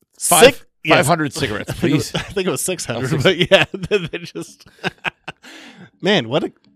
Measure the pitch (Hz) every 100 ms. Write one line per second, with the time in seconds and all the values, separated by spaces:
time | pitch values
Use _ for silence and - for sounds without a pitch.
0 | _ - - 170 262 - - _ 160 -
1 | 147 170 143 - 127 101 - - 175 147
2 | - 165 - 196 185 131 - 170 - 117
3 | 131 156 190 175 170 185 151 196 175 202
4 | 165 175 165 170 - - - _ 190 -
5 | 180 - - - - - - - - _
6 | 175 190 113 151 370 - _